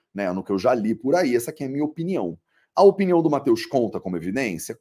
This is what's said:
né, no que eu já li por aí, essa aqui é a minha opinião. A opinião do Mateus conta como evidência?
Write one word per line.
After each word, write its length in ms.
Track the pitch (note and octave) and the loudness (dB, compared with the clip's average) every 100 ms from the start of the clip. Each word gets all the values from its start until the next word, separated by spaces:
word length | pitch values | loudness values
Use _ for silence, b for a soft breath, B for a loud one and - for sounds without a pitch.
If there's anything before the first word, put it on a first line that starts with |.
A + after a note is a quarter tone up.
| _ | _
né, 200 | G2 F#2+ | -6 -4
no 120 | F#2 | -4
que 80 | F#2 | -2
eu 60 | G2 | 0
já 160 | A#2 | 2
li 220 | B2 G#2 A2 | 0 0 -2
por 180 | C3 | 0
aí, 220 | E3+ D#3 A#2+ | 0 2 0
essa 160 | A#2 | -2
aqui 120 | - | -8
é 40 | C#3 | -8
a 20 | |
minha 160 | C#3 D3+ | -4 -4
opinião. 540 | D#3 E3+ E3+ F2+ D#2+ _ _ _ - | -4 -6 -4 -4 -8 _ _ _ 6
A 80 | |
opinião 400 | G3 G3 F#3+ F3 | 6 6 2 2
do 60 | D#3+ | 2
Mateus 340 | C#3 C3 A2+ - | 0 2 0 0
conta 340 | C3+ A2 F2+ | -2 -2 -4
como 180 | F#2+ F2 | -6 -6
evidência? 600 | F2 A#2 A#2+ E2 - - | -4 -4 -4 -4 -10 -10